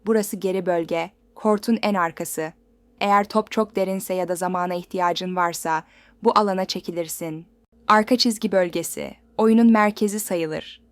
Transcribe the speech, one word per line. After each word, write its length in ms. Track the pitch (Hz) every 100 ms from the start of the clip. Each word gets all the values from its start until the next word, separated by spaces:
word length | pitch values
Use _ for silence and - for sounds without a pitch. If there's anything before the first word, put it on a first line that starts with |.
| -
Burası 320 | 220 202 196
geri 280 | 185 185 180
bölge, 460 | 175 165 165 170 _ _ -
kortun 440 | 220 208 208 226
en 120 | 208
arkası. 600 | 202 170 160 170 - 156 - _ _ _ _
Eğer 240 | 202 202
top 280 | 202 220 214
çok 240 | - 214 -
derinse 380 | 190 190 -
ya 140 | 185 175
da 80 | 180
zamana 380 | 180 185 180
ihtiyacın 600 | 180 175 185 175 175 185 185
varsa, 480 | 175 165 165 160 - _ _ _
bu 80 | 226 208
alana 300 | 208 190 190
çekilirsin. 800 | 185 - 175 165 - 170 156 165 _ _ _ -
Arka 300 | 214 214 247
çizgi 340 | 247 220 214
bölgesi, 600 | 190 180 170 165 - 71 - _ -
oyunun 340 | 220 226 233
merkezi 480 | 220 208 208 214 208
sayılır. 600 | - 180 160 156 - - _